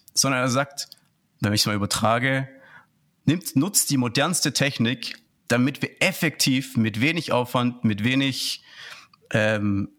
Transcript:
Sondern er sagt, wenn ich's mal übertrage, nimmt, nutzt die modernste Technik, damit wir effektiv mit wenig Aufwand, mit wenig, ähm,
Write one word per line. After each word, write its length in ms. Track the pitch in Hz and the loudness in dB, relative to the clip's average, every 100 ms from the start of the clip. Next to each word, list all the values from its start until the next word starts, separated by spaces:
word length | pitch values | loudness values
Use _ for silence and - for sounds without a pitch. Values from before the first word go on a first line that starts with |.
| - | -6
Sondern 260 | - 135 131 | -2 0 2
er 80 | 127 | 0
sagt, 400 | 123 143 - - - _ _ _ - | 0 -2 -6 -14 -16 _ _ _ -4
wenn 120 | 104 | 0
ich's 140 | 104 113 | 2 2
mal 80 | 104 | 0
übertrage, 720 | 101 - 110 117 135 135 135 - - - _ _ _ _ - | -2 0 2 2 2 -2 -4 -12 -20 -20 _ _ _ _ 0
nimmt, 280 | 175 - 131 | 0 0 -2
nutzt 340 | 175 202 - | 0 0 0
die 60 | 139 | 0
modernste 540 | 120 123 156 175 156 | 0 0 0 0 0
Technik, 640 | - 139 - 117 131 - - _ _ - | 0 0 0 0 -2 -8 -14 _ _ -2
damit 340 | 120 127 - | 2 2 -2
wir 80 | - - | -6 -2
effektiv 760 | 185 - 165 - - 131 135 - | -2 0 -2 0 2 0 0 0
mit 240 | 110 110 | 0 0
wenig 320 | 139 170 - | 0 0 0
Aufwand, 520 | 120 123 131 120 120 | 0 0 0 0 0
mit 200 | 113 101 | -2 0
wenig, 580 | 113 131 139 131 - - - - - - - _ - | 0 2 0 -2 -6 -8 -14 -20 -20 -20 -20 _ -2
ähm, 580 | 110 107 107 101 98 101 | 0 2 0 0 -2 -4